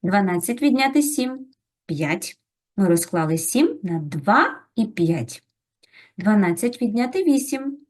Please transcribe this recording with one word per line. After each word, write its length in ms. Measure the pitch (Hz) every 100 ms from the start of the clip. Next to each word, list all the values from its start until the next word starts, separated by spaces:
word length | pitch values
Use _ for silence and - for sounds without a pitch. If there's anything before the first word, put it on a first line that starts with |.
Дванадцять 600 | 175 202 190 175 170 240
відняти 400 | 294 254 269 285
сім. 440 | 294 294 254 262 - _ _ _ _
П'ять. 540 | 151 151 180 - - _ _ _ -
Ми 120 | 190
розклали 500 | 170 165 175 160 160
сім 420 | - 247 330 480
на 160 | 185 165
два 640 | 147 151 139 233 427 - _ -
і 100 | 214
п'ять. 560 | - 165 165 117 - _ _ _ _ _ _ _ -
Дванадцять 680 | 180 214 180 170 240 240
відняти 420 | 240 220 247 370
вісім. 540 | 349 269 - 269 269 277 _